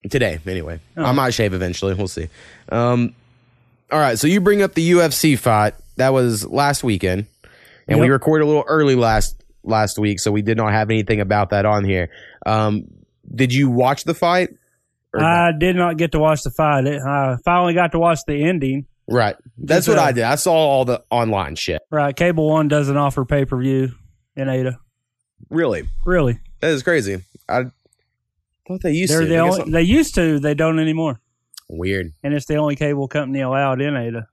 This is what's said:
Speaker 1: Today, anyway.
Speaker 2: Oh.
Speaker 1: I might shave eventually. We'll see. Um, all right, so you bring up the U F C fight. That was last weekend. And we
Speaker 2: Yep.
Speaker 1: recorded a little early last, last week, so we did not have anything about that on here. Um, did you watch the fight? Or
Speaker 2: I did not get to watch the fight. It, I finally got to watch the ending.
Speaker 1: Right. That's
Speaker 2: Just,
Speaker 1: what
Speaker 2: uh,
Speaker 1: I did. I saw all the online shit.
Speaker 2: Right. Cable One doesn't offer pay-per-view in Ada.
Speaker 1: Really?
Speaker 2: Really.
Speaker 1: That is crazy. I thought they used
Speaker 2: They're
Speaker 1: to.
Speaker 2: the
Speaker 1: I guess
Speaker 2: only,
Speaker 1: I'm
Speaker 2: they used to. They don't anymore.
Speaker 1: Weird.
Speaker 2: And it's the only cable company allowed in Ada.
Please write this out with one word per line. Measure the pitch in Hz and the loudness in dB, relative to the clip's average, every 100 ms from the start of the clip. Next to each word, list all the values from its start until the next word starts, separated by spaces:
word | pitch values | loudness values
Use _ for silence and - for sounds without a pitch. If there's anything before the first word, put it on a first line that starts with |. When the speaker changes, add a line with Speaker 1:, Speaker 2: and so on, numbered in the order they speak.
| 95 | -2
Speaker 1:
Today, | 135 110 80 85 | 0 0 -2 -8
anyway. | 92 78 82 _ 170 | -8 -8 -12 _ -4
Speaker 2:
Oh. | |
Speaker 1:
I | 147 | 0
might | 139 127 | 0 0
shave | 117 107 | 0 -2
eventually. | 92 90 85 98 | 0 -4 -4 -4
We'll | 92 98 | -2 -4
see. | - 80 - - - - | -6 -12 -14 -20 -20 -6
Um, | 117 120 123 120 - _ _ _ _ _ _ _ | -2 2 2 -2 -6 _ _ _ _ _ _ _
all | 156 | 0
right, | 143 113 | 0 2
so | 147 | 2
you | 196 | 2
bring | 180 202 | 2 2
up | 196 | 2
the | - | 0
U | 165 175 | 2 4
F | 165 | 4
C | - 160 131 | 2 2 2
fight. | 123 107 107 - - - | 2 2 2 -2 -16 0
That | 131 | 2
was | 135 123 107 - | 2 2 -2 -4
last | 135 143 139 | 0 0 0
weekend. | 127 98 92 92 101 _ - - - - - | -2 0 0 -2 -6 _ -20 -20 -20 -20 0
And | - | 4
we | 123 | 4
Speaker 2:
Yep. | |
Speaker 1:
recorded | 135 - 156 | 4 2 2
a | 151 | 2
little | 151 - | 0 2
early | 160 143 | 2 4
last, | 127 117 110 104 - _ _ | 4 4 2 0 -6 _ _
last | - 110 104 - | -2 0 0 0
week, | 104 101 | -2 0
so | 110 | -2
we | 104 | -2
did | 104 113 | 0 0
not | 107 | 0
have | 107 107 | 0 0
anything | 110 101 107 | -2 0 -2
about | 98 104 98 | 2 0 2
that | 101 107 | 0 2
on | 104 | 2
here. | 98 95 85 - - - - | 0 -2 -2 -8 -20 -8 -2
Um, | 110 107 104 - - _ _ - | 0 0 -2 -6 -20 _ _ -16
did | 113 127 | -2 0
you | 127 139 | 2 2
watch | 120 127 143 | 2 2 0
the | - | -4
fight? | - 170 180 180 - _ _ _ _ _ | -2 0 0 -2 -8 _ _ _ _ _
Or | - | 0
Speaker 2:
I | 160 170 170 156 | 2 4 2 2
did | 180 | 0
not | 180 175 156 | 2 0 0
get | 170 | -2
to | 160 | 2
watch | 156 151 | 2 2
the | 135 | -4
fight. | - 151 139 131 | 0 2 2 0
It, | 143 | -4
I | 135 143 135 123 - | -4 -2 -2 -2 0
finally | 175 175 | 2 2
got | 170 170 | 2 0
to | 165 | 2
watch | 170 160 - | 0 0 -4
the | 147 | -2
ending. | 156 185 135 135 135 _ - | 0 0 -2 -4 -8 _ -2
Speaker 1:
Right. | 123 107 - - - | 0 0 -4 -16 -16
That's | 143 170 - | 0 0 4
Speaker 2:
Just, | |
Speaker 1:
what | 190 | 2
Speaker 2:
uh, | 151 | 2
Speaker 1:
I | |
did. | 120 | 0
I | 117 | 0
saw | 151 185 | 0 2
all | 160 151 139 | 2 4 2
the | 123 120 _ | 0 -2 _
online | 120 113 101 73 | -2 0 -2 -4
shit. | 76 - 78 _ | -6 -6 -6 _
Speaker 2:
Right. | 151 143 | -2 -2
Cable | 135 175 165 156 | 0 0 2 2
One | 156 151 | 2 2
doesn't | 147 139 139 | 0 0 0
offer | 143 139 | 0 -2
pay-per-view | 127 147 131 127 135 135 131 120 - _ _ - | -2 0 0 -2 0 0 -2 -6 -20 _ _ -8
in | 135 | -4
Ada. | 131 127 123 _ _ _ _ _ _ - | -2 -4 -6 _ _ _ _ _ _ -8
Speaker 1:
Really? | 156 156 87 - - | -4 -2 -2 -6 -4
Speaker 2:
Really. | 170 180 131 117 - - | 0 2 2 -2 -8 -6
Speaker 1:
That | 156 | -2
is | 143 | -2
crazy. | 151 165 98 95 90 _ - | 0 0 -2 -8 -10 _ -4
I | 120 127 _ _ _ _ _ _ _ _ _ - | -4 -4 _ _ _ _ _ _ _ _ _ -12
thought | 185 | -6
they | 180 | -2
used | 156 185 | -2 0
Speaker 2:
They're | 160 | 0
Speaker 1:
to. | 160 | 2
Speaker 2:
the | 165 | 2
Speaker 1:
I | 170 | 2
guess | |
Speaker 2:
only, | 185 | 0
Speaker 1:
I'm | 160 | 0
Speaker 2:
they | 165 | 0
used | 175 269 311 - | 4 2 2 0
to. | 165 147 | 0 0
They | 147 | 0
don't | 147 160 160 | 0 0 0
anymore. | 160 160 160 120 _ _ _ - _ | 0 -2 -4 -6 _ _ _ -20 _
Speaker 1:
Weird. | 80 90 98 85 - | -6 -4 -4 -6 -8
Speaker 2:
And | 139 | -4
it's | 147 | -4
the | - 151 | -2 -2
only | 151 143 | -2 -2
cable | 151 143 135 | -2 -2 -4
company | 151 135 139 | -4 -4 -4
allowed | 131 135 139 127 | -2 0 0 -2
in | 143 139 | -2 -4
Ada. | 117 113 110 | -6 -8 -14